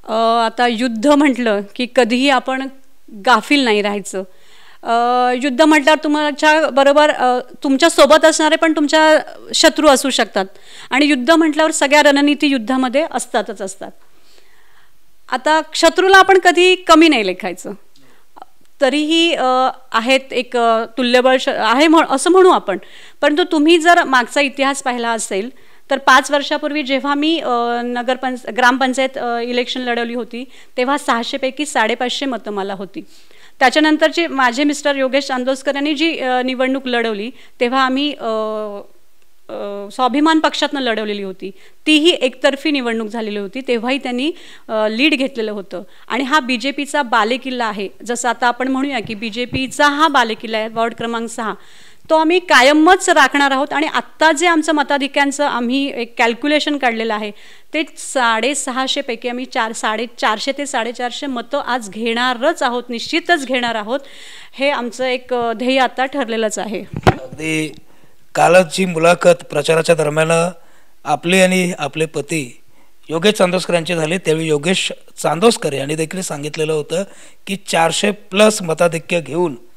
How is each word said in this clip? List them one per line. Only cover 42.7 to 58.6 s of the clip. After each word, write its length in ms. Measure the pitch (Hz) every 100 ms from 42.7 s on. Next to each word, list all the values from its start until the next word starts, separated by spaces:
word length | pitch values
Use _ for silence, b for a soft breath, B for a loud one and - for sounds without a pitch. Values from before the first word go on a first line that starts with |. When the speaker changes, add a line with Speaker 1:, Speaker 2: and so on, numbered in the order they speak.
Speaker 1:
निवडणूक 360 | 285 240 226 220
झालेली 320 | 233 220 208
होती, 220 | 202 254 262
तेव्हाही 300 | 240 233 269
त्यांनी, 340 | 269 247 285 349 B B B
अ, 180 | 220 214
लीड 260 | 220 302
घेतलेलं 380 | 294 262 262 220
होतं. 320 | 214 190 254 - b b
आणि 160 | 226
हा 160 | 269 302
बीजेपीचा 600 | 247 254 262 277 285 302
बालेकिल्ला 640 | 247 233 214 254 269 254 233
आहे, 240 | 196 190 - 214
जसं 240 | 240 254
आता 180 | 233 247
आपण 200 | 240 262
म्हणूया 320 | 262 277 254
की 160 | 196 214
बीजेपीचा 720 | 226 214 247 262 262 - 294
हा 200 | 285 320
बालेकिल्ला 500 | 277 233 226 226 220
आहे, 100 | 220
वॉर्ड 260 | 226 233
क्रमांक 360 | 226 233 233 226
सहा, 240 | - 220 - b b b b -
तो 60 | 311
आम्ही 240 | 320 359
कायमच 680 | 359 285 254 302 311 381 370
राखणार 420 | 320 262 285 277
आहोत. 220 | 262 285
आणि 140 | 277 302
आत्ता 440 | 254 - - 311
जे 160 | 294 349
आमचं 260 | 330 311
मताधिक्यांचं 720 | 302 285 285 269 294 285 277 285
आम्ही 460 | 240 240 262 277 -
एक 180 | 233 -
कॅल्क्युलेशन 600 | 233 233 294 302 294 294
काढलेलं 360 | 254 226 226
आहे 180 | 214 214 202 b b b
ते 100 | 302 311 -
साडेसहाशे 1040 | - 269 233 220 233 285